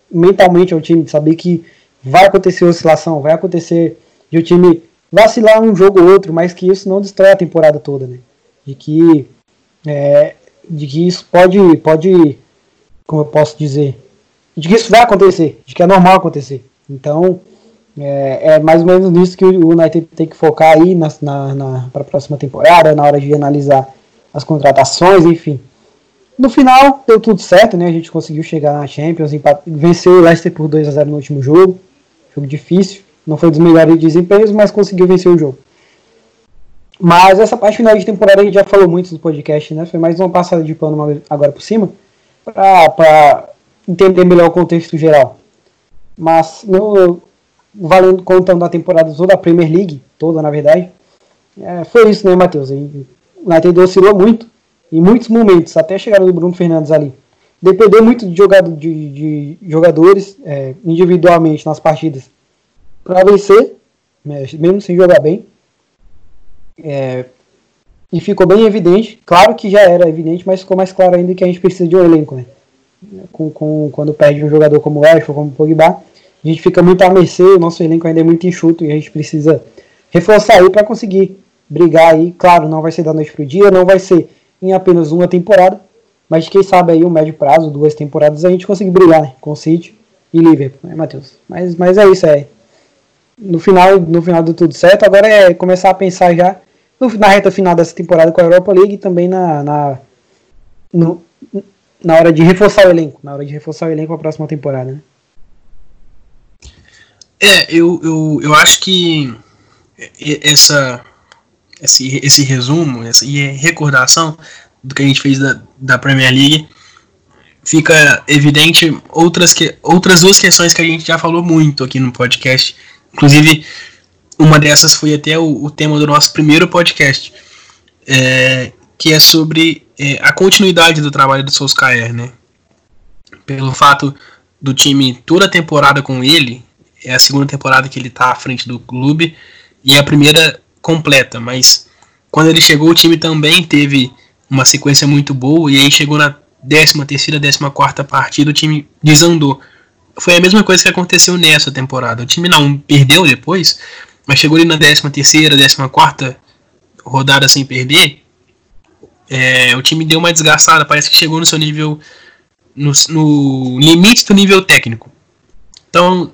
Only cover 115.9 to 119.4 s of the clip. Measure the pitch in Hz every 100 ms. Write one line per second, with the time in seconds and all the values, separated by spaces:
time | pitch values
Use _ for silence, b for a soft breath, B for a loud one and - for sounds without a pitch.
115.9 | 123 139 135 131 131 143 156 - b b
116.9 | b b _ _ _ _ _ - 160 160
117.9 | 156 147 - - 147 147 147 156 160 165
118.9 | - - 160 170 170